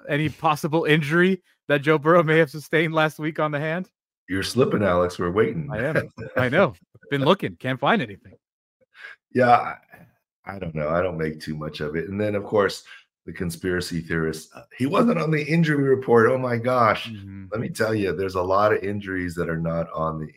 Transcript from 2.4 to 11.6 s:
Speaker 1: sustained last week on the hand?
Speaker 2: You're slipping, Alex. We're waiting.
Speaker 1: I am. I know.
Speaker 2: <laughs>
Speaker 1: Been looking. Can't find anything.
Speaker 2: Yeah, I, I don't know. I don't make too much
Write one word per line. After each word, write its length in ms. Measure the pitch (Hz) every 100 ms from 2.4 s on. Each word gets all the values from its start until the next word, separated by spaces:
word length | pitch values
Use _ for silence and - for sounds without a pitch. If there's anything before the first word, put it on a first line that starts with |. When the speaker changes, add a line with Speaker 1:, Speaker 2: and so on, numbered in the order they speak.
| 156
Speaker 1:
sustained 420 | 156 - 156 165
last 240 | 160 156 -
week 180 | 151 160
on 140 | 151
the 80 | 147
hand? 280 | 156 170 185 _ _ _ -
Speaker 2:
You're 140 | 95
slipping, 400 | 92 117 143 170
Alex. 360 | 101 90 87 -
We're 120 | 90
waiting. 380 | 90 113 170 -
Speaker 1:
I 80 | 107
am. 240 | 131 156 117 - 113 -
I 120 | 127
know. 260 | 147 175 98 _
Speaker 2:
<laughs> 180 | _ -
Speaker 1:
Been 120 | 143
looking. 300 | 139 196 127 87
Can't 220 | 131 131
find 220 | 147 214
anything. 320 | 117 98 98 - _ _ _ _ _ _ - - _
Speaker 2:
Yeah, 160 | 123 123
I, 260 | 120 - - _ - - _ _ _ -
I 120 | 98
don't 160 | 87
know. 140 | 78 76
I 140 | 85
don't 160 | 92 82
make 200 | 80 78
too 160 | -
much 260 | 78